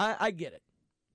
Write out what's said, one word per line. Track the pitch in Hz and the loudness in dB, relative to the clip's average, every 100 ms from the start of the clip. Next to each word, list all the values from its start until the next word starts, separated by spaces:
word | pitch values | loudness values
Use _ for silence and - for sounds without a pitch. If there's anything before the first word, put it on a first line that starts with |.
I, | 214 220 | 0 2
I | 220 | 0
get | 170 160 | 0 -6
it. | - _ _ _ _ _ | -10 _ _ _ _ _